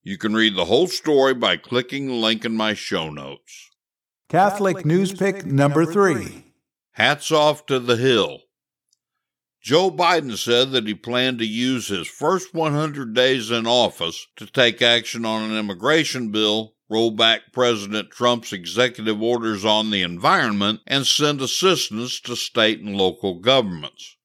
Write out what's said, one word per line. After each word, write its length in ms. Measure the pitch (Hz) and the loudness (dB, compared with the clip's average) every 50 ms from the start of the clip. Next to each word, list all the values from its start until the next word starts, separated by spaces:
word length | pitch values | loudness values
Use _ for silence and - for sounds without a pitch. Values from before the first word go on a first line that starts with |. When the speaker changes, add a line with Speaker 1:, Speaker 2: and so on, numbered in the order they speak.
Speaker 1:
You 160 | _ 92 98 | _ -10 -10
can 160 | - - 110 107 | -6 -4 0 2
read 220 | 113 110 110 98 | 4 2 4 2
the 100 | 92 87 | 2 2
whole 220 | 82 107 139 180 | 2 4 2 2
story 460 | 175 - - - 156 147 139 135 135 131 | 2 -2 -6 0 2 4 4 4 4 2
by 240 | 123 117 101 90 | 2 0 0 0
clicking 500 | 85 - - 120 123 123 123 131 139 139 | -2 -4 -4 -4 -4 -4 -4 -8 -8 -6
the 60 | 135 127 | -6 -4
link 320 | 117 110 110 113 107 117 | 0 0 0 0 0 -2
in 100 | 117 113 | -4 -2
my 180 | 110 110 110 104 | -2 -2 -2 -2
show 360 | - - - 98 90 80 78 | -4 -6 -4 -4 -4 -4 -6
notes. 600 | 76 73 67 69 71 - _ _ - - - _ _ _ _ _ _ _ _ _ _ _ _ _ | -10 -12 -12 -14 -14 -16 _ _ -20 -20 -20 _ _ _ _ _ _ _ _ _ _ _ _ _
Speaker 2:
Catholic 560 | - 170 190 202 196 208 202 190 180 190 - | 2 2 4 2 2 0 0 0 0 0 0
news 280 | 147 165 185 196 185 190 | 2 2 2 2 0 -2
pick 320 | 180 190 196 190 196 - | -2 -2 -2 -2 -4 -6
number 400 | - 139 135 143 143 147 156 170 | 0 2 4 4 4 4 2 0
three. 600 | 160 170 208 202 190 147 113 95 - - - _ _ _ _ _ _ _ _ _ _ _ | 2 2 2 2 2 2 -2 -6 -10 -14 -18 _ _ _ _ _ _ _ _ _ _ _
Speaker 1:
Hats 380 | - 110 131 147 147 - - | 0 2 2 2 0 -2 0
off 340 | 160 151 151 151 147 - _ | 2 4 4 4 2 0 _
to 140 | - 139 131 | -2 -2 -2
the 180 | 120 123 120 | 2 0 0
Hill. 420 | 113 127 135 123 107 90 76 69 - _ _ _ _ _ _ _ _ _ _ _ _ _ _ _ _ _ _ _ _ _ _ _ _ | 2 2 2 4 2 2 0 -4 -12 _ _ _ _ _ _ _ _ _ _ _ _ _ _ _ _ _ _ _ _ _ _ _ _
Joe 280 | _ - 143 170 190 190 | _ 2 4 4 4 2
Biden 480 | 156 - 175 170 180 165 147 127 107 | 0 2 2 2 2 2 0 -4 -8
said 340 | 95 - 113 120 120 127 135 | -6 0 2 2 2 2 2
that 160 | 135 127 110 | 0 -4 -2
he 60 | 107 107 | -2 -8
planned 460 | - - 120 120 123 127 131 127 117 | -8 -6 -4 -2 0 0 0 -2 -2
to 60 | 113 | -6
use 420 | 110 107 117 123 127 131 123 104 | -4 -4 -4 -2 -2 -2 -4 -4
his 220 | 95 101 90 80 - | -6 -6 -6 -6 -10
first 440 | - - 143 156 190 185 185 - - | -10 -4 -2 0 0 0 -4 -6 -6
one 200 | 165 160 156 143 | -2 -2 0 0
hundred 400 | 147 156 156 147 143 131 113 107 | 0 -2 -4 -6 -10 -10 -2 0
days 360 | 123 127 131 131 131 110 110 | 2 2 4 2 0 -2 -4
in 160 | 120 117 113 | -4 -2 0
office 640 | 113 120 123 117 95 - - 85 82 - - - _ _ | 2 2 4 2 2 0 -4 -8 -6 -6 -10 -16 _ _
to 100 | - 110 | -20 -20
take 360 | 101 - 139 123 117 104 - | -6 0 2 2 2 2 2
action 420 | 123 120 117 120 113 - - 120 117 | 2 2 2 2 0 -6 -8 -6 -4
on 260 | 110 110 110 110 110 | -4 -4 -4 -4 -4
an 80 | 110 | -4
immigration 760 | 110 107 101 98 87 104 135 156 165 151 - - 131 120 107 | -4 -4 -6 -8 -4 0 0 2 2 0 -2 -6 -8 -8 -4
bill, 440 | 104 110 107 107 107 110 110 110 _ _ _ _ | -2 0 0 2 0 -2 -4 -8 _ _ _ _
roll 220 | 107 110 113 113 | 0 0 0 0
back 420 | 107 104 113 113 113 107 _ _ _ | 2 2 2 2 2 0 _ _ _
President 580 | 127 127 120 117 104 101 98 107 110 95 _ | 0 2 2 2 -2 -4 -6 -6 -6 -6 _
Trump's 400 | - - 120 123 123 117 110 - | -6 0 0 0 0 0 -4 -10
executive 680 | 107 95 85 85 87 110 127 123 117 - 107 110 107 107 | -12 -12 -10 -6 0 0 0 0 0 -4 -4 -4 -2 0
orders 420 | 110 117 120 117 113 110 110 98 98 | 0 0 0 0 -2 -4 -4 0 2
on 260 | 110 107 107 110 110 | 2 2 2 2 0
the 120 | 104 98 | -2 -2
environment, 800 | 90 87 87 87 107 151 185 185 143 113 104 101 101 104 110 104 _ | -2 -4 -4 -2 0 2 2 2 2 0 0 0 0 -2 -2 -4 _
and 220 | - 135 139 131 | -4 -4 -2 0
send 320 | - - - 151 147 147 135 | 0 0 2 0 0 0 -2
assistance 800 | 135 123 - - 180 190 175 - - - 107 110 120 127 - - | -4 -4 -4 0 2 2 2 2 -2 -6 -6 -8 -6 -8 -10 -10
to 160 | _ 117 120 | _ -10 -8
state 460 | 113 - - _ 120 110 107 110 - | -8 -8 -4 _ 2 2 2 2 -2
and 160 | 95 104 98 | -6 -8 -2
local 420 | 98 95 92 90 - - 98 90 85 | 0 0 0 0 -2 -6 -6 -6 -2
governments. 800 | 92 120 135 135 117 98 87 80 71 69 _ - - - _ _ | 2 2 4 4 2 0 -6 -8 -10 -14 _ -18 -20 -20 _ _